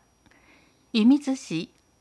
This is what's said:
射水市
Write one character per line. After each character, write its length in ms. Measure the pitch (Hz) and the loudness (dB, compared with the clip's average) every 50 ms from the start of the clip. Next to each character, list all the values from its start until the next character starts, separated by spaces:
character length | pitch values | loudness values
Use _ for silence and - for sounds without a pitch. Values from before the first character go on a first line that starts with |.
| _ _ _ _ _ _ _ _ _ _ _ _ _ _ _ _ _ _ - | _ _ _ _ _ _ _ _ _ _ _ _ _ _ _ _ _ _ -2
射 120 | 226 214 | 2 4
水 300 | 240 277 285 285 269 269 262 | 4 4 4 2 -4 -8 -8
市 340 | - - 180 160 180 - _ _ _ _ _ _ | -8 -8 -8 -8 -8 -10 _ _ _ _ _ _